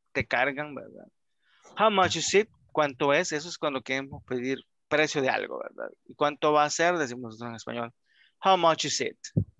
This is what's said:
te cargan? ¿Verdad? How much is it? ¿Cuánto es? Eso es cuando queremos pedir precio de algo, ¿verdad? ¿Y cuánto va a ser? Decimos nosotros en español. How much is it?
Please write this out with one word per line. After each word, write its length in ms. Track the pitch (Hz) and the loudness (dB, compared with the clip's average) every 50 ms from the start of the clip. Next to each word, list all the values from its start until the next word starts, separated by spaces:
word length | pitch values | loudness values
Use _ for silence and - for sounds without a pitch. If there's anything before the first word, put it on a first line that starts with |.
| _ _ - | _ _ -6
te 120 | 139 123 | -6 -4
cargan? 500 | - - 120 127 143 135 139 151 151 143 | -2 0 0 0 0 -2 -4 -8 -10 -10
¿Verdad? 340 | 127 98 - - - - - _ _ _ _ _ _ _ _ _ _ _ - - | -12 -14 -16 -18 -20 -20 -20 _ _ _ _ _ _ _ _ _ _ _ -10 -2
How 140 | - 208 220 | 2 4 4
much 260 | 208 190 180 170 - | 6 6 4 4 2
is 160 | 165 147 - - | 0 -2 2 2
it? 140 | 196 214 - _ _ _ _ | 2 2 2 _ _ _ _
¿Cuánto 420 | - 156 151 143 127 - 151 143 143 | 0 0 0 0 0 0 2 2 4
es? 200 | 156 180 - 160 | 2 2 0 -4
Eso 160 | 147 156 175 | -6 -6 -8
es 100 | - - | -10 -6
cuando 240 | - 151 139 131 - | -6 -4 -4 -4 -4
queremos 400 | - 135 135 135 139 139 135 - | -4 -4 -4 -4 -8 -12 -14 -10
pedir 340 | - 127 123 123 131 135 127 - _ _ _ _ | -6 -6 -4 -4 -4 -4 -6 -8 _ _ _ _
precio 340 | - - 147 156 147 - 151 | -2 0 2 2 2 0 0
de 100 | 131 131 | 0 0
algo, 280 | 120 110 - - 67 62 | 0 -2 -2 -4 -8 -8
¿verdad? 320 | - - - - 57 - - _ _ | -10 -12 -12 -12 -12 -12 -14 _ _
¿Y 80 | - 120 | -12 -4
cuánto 380 | - 147 147 147 - - 151 151 | -2 0 0 0 0 0 2 4
va 120 | 151 147 | 4 4
a 60 | 147 | 2
ser? 260 | - - 165 175 180 | 2 0 2 2 2
Decimos 260 | 170 147 117 120 123 123 | 0 -2 -4 -6 -8 -12
nosotros 280 | 113 110 110 120 120 | -12 -12 -12 -12 -12
en 60 | 117 | -12
español. 360 | 110 - 120 117 120 117 117 - _ _ _ _ _ _ _ _ _ - | -12 -10 -10 -8 -8 -8 -10 -12 _ _ _ _ _ _ _ _ _ 2
How 120 | 190 190 | 4 4
much 280 | 180 170 165 160 156 - | 6 6 4 4 2 0
is 160 | 143 - - | -4 -4 -4
it? 180 | - - - _ - - - - - - - - | -4 -6 -8 _ -12 -6 -2 -2 -2 -2 -6 -16